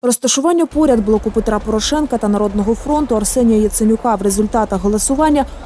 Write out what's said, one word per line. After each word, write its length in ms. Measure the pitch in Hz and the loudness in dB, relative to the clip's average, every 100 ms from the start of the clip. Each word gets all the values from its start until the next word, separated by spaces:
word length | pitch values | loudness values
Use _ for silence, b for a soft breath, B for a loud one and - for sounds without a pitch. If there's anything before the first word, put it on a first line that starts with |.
Розташування 640 | 247 240 254 269 294 349 330 | 0 0 0 0 0 2 0
поряд 380 | 294 302 240 | 0 2 2
блоку 260 | 208 214 220 | 2 0 0
Петра 280 | 214 214 208 | -2 -2 -2
Порошенка 600 | 220 220 - 403 302 240 | -2 -4 -2 -2 -2 -2
та 100 | 214 | 0
Народного 460 | 202 208 202 202 | 0 0 0 -2
фронту 420 | 226 269 294 294 220 | -2 0 -2 0 0
Арсенія 440 | 208 - 240 220 | 0 2 4 4
Яценюка 540 | 214 - 220 220 247 | 2 2 0 2 0
в 80 | 208 | 0
результатах 580 | 202 196 214 233 214 190 | 0 0 0 0 0 -2
голосування — 680 | 190 208 - 269 311 294 269 - | -2 -2 0 0 2 2 0 -6